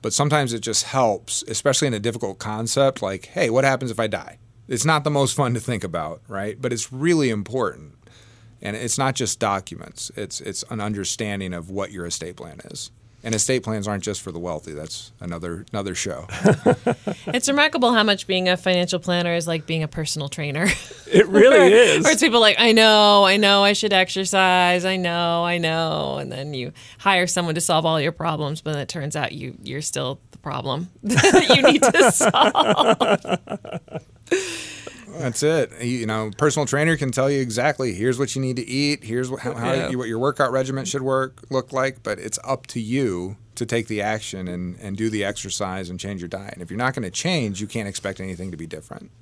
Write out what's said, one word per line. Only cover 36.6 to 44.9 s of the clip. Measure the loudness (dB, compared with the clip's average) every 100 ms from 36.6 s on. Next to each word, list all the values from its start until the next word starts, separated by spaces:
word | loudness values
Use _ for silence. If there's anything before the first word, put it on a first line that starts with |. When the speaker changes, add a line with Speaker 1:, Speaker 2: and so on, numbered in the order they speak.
| 0
Speaker 1:
trainer | 0 2 0
can | -2
tell | 0 0
you | 0
exactly, | -2 0 0 0 -4
"Here's | 0 -2 0
what | -2 -2
you |
need | -4 -6
to | -4
eat. | -2 0 -2
Here's | -4 -6 -4
wh-, | -6
how, | -8
how | -6 -2
Speaker 3:
Yeah. | -2 -2
Speaker 1:
you, | -4
what | -4
your | -2
workout | -2 0 0
regimen | 0 -2 -4 -4
should | -4
work, | -2 -2 -2 -10 -4
look | -4 -2
like." | -2 -2 -4
But | -8 -8
it's | -6 -10
up | -6 -6 -6
to | -8
you | -2 0 0 -2 -8 -12 -16 -10
to | -2
take | -2 -2
the | -4
action | -2 -4 -6 -10 -8
and, | -6 -8 -10
and | -10